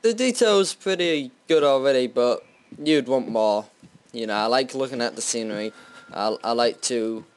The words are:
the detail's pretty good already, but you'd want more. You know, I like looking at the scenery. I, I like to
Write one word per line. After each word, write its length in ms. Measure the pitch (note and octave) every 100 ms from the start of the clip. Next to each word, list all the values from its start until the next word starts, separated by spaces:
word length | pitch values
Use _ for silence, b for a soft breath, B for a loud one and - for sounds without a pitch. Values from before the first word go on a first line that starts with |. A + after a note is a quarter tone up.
the 120 | A3+
detail's 600 | A3+ B3+ B3 A3+ G3+ F#3+
pretty 560 | - - F#3 F3 D#3+ C3 _ _
good 140 | D#3+
already, 440 | D3 C3+ C3+ C3 B2+
but 380 | B2 A#2+ A#2 - _ _ -
you'd 260 | D3 D3+ B2
want 200 | C3 G#2+
more. 380 | A2+ A2 G#2 G#2+ _ - _ _
You 140 | A#2+ A2
know, 80 |
I 120 | G#2 A2
like 280 | B2+ C3
looking 260 | C3+ C3 B2+
at 160 | A#2 A2+
the 60 |
scenery. 500 | - A#2+ A2 G#2 G#2+ - B B B
I, 240 | - G#2+ G#2+
I 100 | -
like 280 | A#2 A#2+ -
to 420 | - A#2+ A2 A2+ -